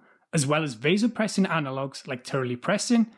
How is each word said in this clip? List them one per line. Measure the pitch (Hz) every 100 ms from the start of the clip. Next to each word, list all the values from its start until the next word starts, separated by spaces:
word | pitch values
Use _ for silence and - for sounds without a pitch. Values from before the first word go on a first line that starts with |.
| _ _ _
as | 165 135
well | 151
as | 156
vasopressin | 110 143 202 233 240 214 - 190
analogues | 160 143 135 139 - -
like | 127
terlipressin, | - 139 123 123 - 202 - 233 220